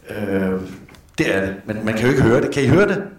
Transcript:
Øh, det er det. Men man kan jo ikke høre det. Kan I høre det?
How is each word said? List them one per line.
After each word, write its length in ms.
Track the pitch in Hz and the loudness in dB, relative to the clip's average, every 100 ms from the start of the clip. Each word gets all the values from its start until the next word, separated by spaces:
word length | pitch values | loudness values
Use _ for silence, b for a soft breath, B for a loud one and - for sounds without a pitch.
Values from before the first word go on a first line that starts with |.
| - | -14
Øh, 520 | 107 101 95 95 92 92 - - - _ - | -8 -4 -2 -2 -4 -6 -16 -20 -20 _ -4
det 180 | 147 98 | -2 0
er 60 | |
det. 120 | 95 95 - | -2 -6 -8
Men 200 | 107 107 | -6 -4
man 80 | |
kan 100 | 110 | 0
jo 60 | 120 | 2
ikke 120 | 139 | 4
høre 200 | 113 123 | 4 4
det. 100 | - | 2
Kan 120 | - | 0
I 40 | 135 | 2
høre 200 | 160 202 | 4 4
det? 160 | 190 - | 0 -6